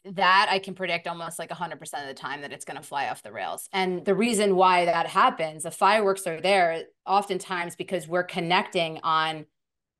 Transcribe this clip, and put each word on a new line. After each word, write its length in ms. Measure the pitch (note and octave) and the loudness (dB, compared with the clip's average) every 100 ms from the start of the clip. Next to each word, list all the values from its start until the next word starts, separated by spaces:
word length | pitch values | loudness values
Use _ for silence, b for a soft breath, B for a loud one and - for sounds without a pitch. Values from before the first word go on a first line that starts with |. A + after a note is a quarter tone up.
that 440 | G3 F#3 F#3 F#3+ G#3 | -10 0 4 4 4
I 80 | F#3+ | 0
can 160 | F#3+ | -4
predict 340 | F3+ F3+ E3+ F3 | -8 -4 -4 -6
almost, 300 | E3+ E3+ E3+ | -8 -10 -10
like, 140 | E3 | -12
a 40 | D#3+ | -8
hundred 240 | E3 D3 | -10 -10
percent 220 | D3+ D3+ | -12 -10
of 60 | C#3 | -10
the 120 | C3+ | -10
time 220 | C#3 C#3+ | -10 -10
that 100 | C#3+ | -10
it's 140 | C#3 - | -14 -12
gonna 160 | C#3+ | -14
fly 260 | D3 C#3 A#2+ | -8 -6 -6
off 120 | - | -8
the 100 | G#2+ | -12
rails. 380 | G#2 F2 F#2 - | -8 -6 -8 -6
And 320 | F#3+ F#3 F3 | -2 -2 0
the 120 | G3+ F#3+ | 0 2
reason 400 | A#3+ G#3 G3+ F#3 | 2 2 4 6
why 300 | F#3 F3+ F3 | 6 6 4
that 200 | E3 E3 | 2 0
happens, 560 | F#3+ B3+ C4 D#3 D#3 | 4 4 2 -6 -6
the 60 | D#3+ | -12
fireworks 560 | - G3 A3 G3 F#3+ F3+ | 2 4 4 4 0 -2
are 160 | D#3+ | 0
there 440 | F#3 G3 E3+ E3 - _ - | 4 4 4 0 -8 _ 0
oftentimes 680 | G3 G3+ F#3 - F3+ F3 - | 2 2 -4 -4 -6 -6 -8
because 320 | F3+ F#3 D#3 | -6 -6 -2
we're 160 | F3+ | -2
connecting 760 | F3 F#3 E3+ F#3 G3+ F#3 D#3+ D#3+ | -2 -4 2 2 2 -2 -2 -4
on 420 | D#3+ D#3+ D#3+ D#3 D3+ _ _ _ _ | 0 0 0 -4 -12 _ _ _ _